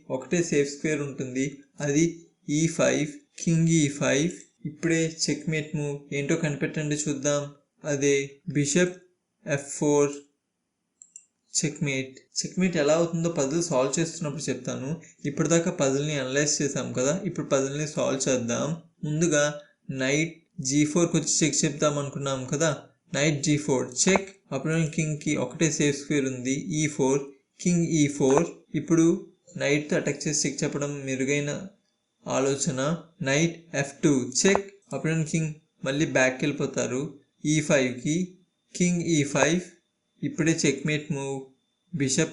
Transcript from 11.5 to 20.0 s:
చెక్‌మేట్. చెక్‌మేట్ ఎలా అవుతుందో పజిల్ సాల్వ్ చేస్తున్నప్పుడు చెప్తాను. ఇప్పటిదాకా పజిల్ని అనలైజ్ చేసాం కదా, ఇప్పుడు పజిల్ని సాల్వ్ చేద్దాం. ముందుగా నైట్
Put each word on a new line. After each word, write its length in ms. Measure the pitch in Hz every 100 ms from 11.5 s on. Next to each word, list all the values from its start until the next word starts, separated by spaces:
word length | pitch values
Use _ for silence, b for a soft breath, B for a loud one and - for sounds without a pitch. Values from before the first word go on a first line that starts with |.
చెక్‌మేట్. 600 | - 151 - 147 131 131 131 _ -
చెక్‌మేట్ 380 | 156 - 185 175
ఎలా 180 | 143
అవుతుందో 340 | 160 170 170 170
పజిల్ 320 | 156 135 170
సాల్వ్ 300 | 170 131 139
చేస్తున్నప్పుడు 500 | 165 160 - 147 143 139
చెప్తాను. 400 | 123 - 120 135 165 B B
ఇప్పటిదాకా 460 | 143 139 151 170 175
పజిల్ని 440 | 170 139 139 151 143
అనలైజ్ 340 | 131 139 151 -
చేసాం 320 | 143 135 120
కదా, 200 | 120 131 180
ఇప్పుడు 220 | 190 - -
పజిల్ని 400 | 139 135 143 -
సాల్వ్ 320 | - 123 135
చేద్దాం. 440 | 143 123 117 117 139 165 - _
ముందుగా 380 | 151 151 165 147 147 147 B B -
నైట్ 440 | 135